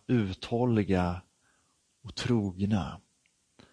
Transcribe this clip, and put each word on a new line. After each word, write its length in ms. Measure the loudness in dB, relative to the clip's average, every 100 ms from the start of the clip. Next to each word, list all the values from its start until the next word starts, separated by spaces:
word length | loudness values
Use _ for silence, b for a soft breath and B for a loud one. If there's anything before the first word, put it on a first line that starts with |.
| 0
uthålliga 1120 | 0 0 -4 -4 -2 2 2 2 2 2 -2 -10 _ _ _ _ _ _ _
och 120 | -14 -6
trogna. 880 | 0 2 0 -2 0 0 -2 -8 _ _ _ _ _ _ b